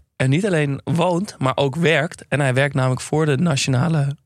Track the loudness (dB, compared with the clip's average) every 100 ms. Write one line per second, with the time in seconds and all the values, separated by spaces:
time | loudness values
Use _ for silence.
0 | _ -4 0 2 2 0 0 -4 -4 0
1 | 0 0 -4 -2 -2 0 0 0 2 2
2 | 0 -6 -6 0 2 2 0 0 0 -2
3 | -2 0 0 0 0 0 0 0 0 0
4 | -2 -4